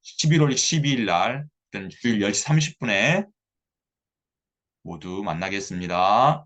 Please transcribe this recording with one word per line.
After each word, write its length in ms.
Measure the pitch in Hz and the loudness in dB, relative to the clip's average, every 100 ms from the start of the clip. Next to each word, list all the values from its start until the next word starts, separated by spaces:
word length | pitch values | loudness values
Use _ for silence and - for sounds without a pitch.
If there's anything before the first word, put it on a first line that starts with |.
십일월 540 | - - 160 160 147 127 | -14 -2 2 4 4 2
십이 340 | - 165 143 | 0 0 0
일 160 | 131 101 | 0 2
날, 400 | 87 101 135 147 _ _ 101 95 | 2 0 -2 -10 _ _ -12 -12
주일 300 | - 120 110 | -4 -2 2
열 140 | 98 | 0
시 80 | 104 | 0
삼십 360 | - 151 151 - | 2 0 0 -4
분에 440 | 117 98 123 185 202 _ _ _ _ _ _ _ _ _ _ _ _ _ _ _ | -2 2 2 0 -2 _ _ _ _ _ _ _ _ _ _ _ _ _ _ _
모두 400 | 90 82 90 92 | -16 -14 -10 -8
만나겠습니다. 1200 | 98 80 92 98 95 90 90 90 95 110 139 156 | -6 -6 -6 -6 -8 -8 -4 0 2 4 4 0